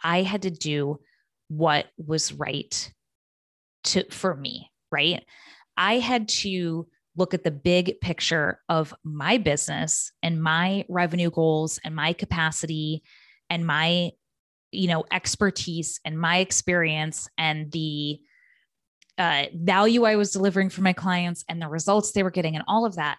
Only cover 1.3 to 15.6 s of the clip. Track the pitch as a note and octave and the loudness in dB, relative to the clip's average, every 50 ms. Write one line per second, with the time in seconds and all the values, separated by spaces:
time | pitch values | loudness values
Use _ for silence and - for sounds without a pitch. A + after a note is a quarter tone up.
1.3 | _ _ _ - D#3 D3+ E3 D#3 D3 D3 - - _ - D#3+ D3 D#3+ D#3 - - | _ _ _ -10 -2 2 2 4 4 2 0 -4 _ -14 -6 -4 -2 -2 -2 -4
2.3 | D3 C#3+ D3 - - E3+ - - - - - - _ _ _ _ _ _ _ _ | -4 -6 -6 -6 -6 -8 -8 -6 -8 -8 -8 -10 _ _ _ _ _ _ _ _
3.3 | _ _ _ _ _ _ _ _ _ _ - - - F#3+ - - - - - F#3+ | _ _ _ _ _ _ _ _ _ _ -4 -2 0 0 -2 -4 -10 -4 -4 -4
4.3 | D#3+ C#3 C#3 B2+ - - - _ _ _ _ - D#3 C#3+ C#3+ E3+ F3+ - - _ | -4 -2 -8 -12 -12 -12 -18 _ _ _ _ -6 -2 0 0 0 0 -2 -8 _
5.3 | - - - - - - _ _ - - F3+ G3+ A3+ B3+ A#3 A#3+ B3+ A#3+ G#3+ G#3+ | -20 -20 -20 -20 -20 -20 _ _ -4 0 0 2 2 2 2 2 0 0 0 -2
6.3 | - - - G3 F#3 F#3 F3 E3 D#3+ E3 D#3+ _ _ _ _ _ - D#3+ F#3 F#3 | -4 -4 -2 -2 -2 -2 -2 -2 -2 -4 -6 _ _ _ _ _ -2 -2 -2 0
7.3 | F#3+ E3+ - E3 C#3+ C#3 - F3 F3 F3+ F3 F3 - - - F3+ E3 - - - | 0 -2 -2 -2 -4 0 2 4 4 4 4 2 -2 -4 -4 -4 -4 -2 -2 0
8.3 | E3+ D#3+ D3 - - - _ - E3+ D#3+ D#3 D3 - - - D#3 D3+ D3 C#3 F3 | 0 2 0 0 -2 -4 _ -2 0 0 0 -2 -6 -14 -10 -10 -8 -4 0 2
9.3 | A#3 B3+ F#3 D#3 C#3+ D3+ - - D3 D3+ D#3+ D#3+ - - - - _ - - E3 | 2 2 4 2 2 0 0 -4 -4 -4 -2 -2 -2 -2 -2 -6 _ -6 -2 -2
10.3 | E3 D#3+ D#3+ D#3 D#3+ E3 F3 F#3+ G3 G3 - - F3+ F3 F3 E3 E3+ F3 F3 E3+ | 0 0 2 2 2 2 2 2 0 -2 -4 -4 -2 0 0 0 2 2 0 0
11.3 | E3+ E3+ D#3+ D#3+ D#3 D#3 D#3+ D#3 - - - D#3 D#3+ D#3 D3 E3 E3+ - G3 - | 2 4 4 4 4 2 0 -2 -4 -6 -8 -8 -4 0 0 0 0 0 -2 -4
12.3 | F3+ E3+ D#3+ D#3+ D#3 - - D#3+ D#3+ D#3 D3+ D#3 D#3+ D#3 _ _ - _ _ _ | 0 0 0 0 0 -2 -6 -4 -4 -4 -2 -2 -4 -6 _ _ -20 _ _ _
13.3 | _ _ _ - E3+ E3+ E3 E3 C#3+ D3+ D#3+ E3+ F3 F3+ F3 - - _ _ _ | _ _ _ -6 -4 -2 0 0 2 2 2 2 2 2 0 -2 -6 _ _ _
14.3 | _ _ _ _ _ _ _ _ - G3 F#3 E3+ E3 D#3+ - - - F#3 - - | _ _ _ _ _ _ _ _ -4 -2 0 0 0 0 -2 -2 -4 -4 -2 -4
15.3 | - - G#3+ F#3+ F#3 - | -2 0 0 0 0 -2